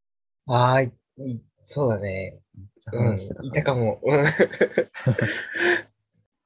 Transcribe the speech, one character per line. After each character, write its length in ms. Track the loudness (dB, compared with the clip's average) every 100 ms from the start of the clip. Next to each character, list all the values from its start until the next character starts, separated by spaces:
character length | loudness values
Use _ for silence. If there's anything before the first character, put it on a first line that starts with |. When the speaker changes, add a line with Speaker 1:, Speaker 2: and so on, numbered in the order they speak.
| _ _ _ _ -2
Speaker 1:
あ 280 | 2 4 4
ー、 160 | 2 -4 _ -12
い-、 220 | -10 -10 -12 _
そ 240 | -10 -2 0
う 20 |
だ 80 | 0
ね。 420 | -2 -6 -8 -12 _
Speaker 2:
め 100 | -20
っ 20 | -20 _
ち 80 | -8
ゃ 20 |
話 320 | 0 0 0
し 40 | -6
て 60 |
た 20 | -12
か 60 |
ら。 20 |
Speaker 1:
う 20 | -6
ん、 40 |
い 20 |
た 100 | -2
か 120 | 0
も。 260 | 0 0 0
う 120 | 2 4
ん。 80 |
<laughs> 80 | 4 2 2 2 0 0 -4 -2 0 0 0 -4 -8 -2 0 0 -2 _ _ _ _ _